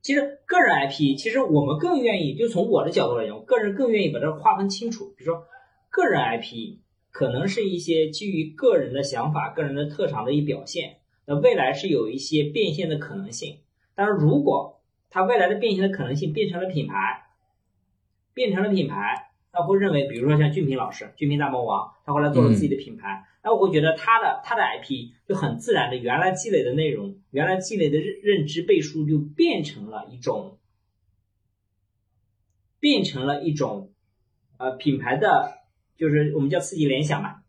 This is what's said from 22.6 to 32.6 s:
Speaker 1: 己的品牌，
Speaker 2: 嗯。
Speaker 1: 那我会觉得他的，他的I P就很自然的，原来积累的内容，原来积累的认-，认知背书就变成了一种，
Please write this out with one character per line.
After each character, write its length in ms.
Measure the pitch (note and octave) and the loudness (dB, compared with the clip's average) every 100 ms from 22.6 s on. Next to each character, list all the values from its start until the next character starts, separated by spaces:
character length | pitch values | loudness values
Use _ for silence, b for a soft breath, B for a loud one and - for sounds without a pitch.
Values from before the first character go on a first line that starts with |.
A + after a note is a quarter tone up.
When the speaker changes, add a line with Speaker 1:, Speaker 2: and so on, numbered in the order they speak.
Speaker 1:
己 80 | - | 2
的 80 | - | -2
品 180 | - - | -6 -12
牌， 140 | G2 | -10
Speaker 2:
嗯。 180 | - b b | -10 b b
Speaker 1:
那 120 | G#3 | 0
我 120 | G#3+ F#3+ | 4 4
会 60 | |
觉 80 | D#3 | 4
得 160 | D#3 D#3+ | 2 2
他 260 | - A3+ | 2 4
的， 200 | F3+ - | 4 -2
他 100 | - | -4
的 80 | A3+ | 0
I 180 | D3 A2+ | 0 -2
P 340 | - C3 A#2 _ _ | -8 -8 -8 _ _
就 80 | |
很 240 | F#3+ - A#2 | -2 -2 -4
自 160 | A#3+ | 0
然 160 | F3+ B2 | 2 2
的， 60 | B2+ | -2
原 240 | A#2 C#3 | 0 2
来 120 | F#3 | 2
积 180 | F#3 A#3 | 0 0
累 120 | E3+ | 0
的 120 | B2 | 2
内 160 | C#3 D#3 | 0 0
容， 260 | A2+ G2+ - _ | -2 -6 -12 _
原 160 | C3+ E3 | -2 0
来 80 | F#3 | 0
积 220 | F#3 G#3+ | -2 0
累 120 | D3+ | 2
的 80 | D3+ | 2
认-， 220 | G3+ - | -2 -4
认 240 | G3+ F#3+ D3 | 0 2 0
知 160 | E3 | -4
背 200 | F3 F#3 | 2 2
书 240 | D3+ D#3+ D3 | 2 -4 0
就 100 | D3+ | 0
变 460 | C#3+ - E4+ G3+ | 0 0 2 2
成 240 | D3 A#2 - | -6 -10 -12
了 180 | A3 - | -12 -14
一 60 | B2 | -10
种， 400 | - G#2+ G2 - _ _ _ _ _ _ _ _ _ _ _ _ _ _ _ _ _ _ _ _ | -6 -6 -8 -20 _ _ _ _ _ _ _ _ _ _ _ _ _ _ _ _ _ _ _ _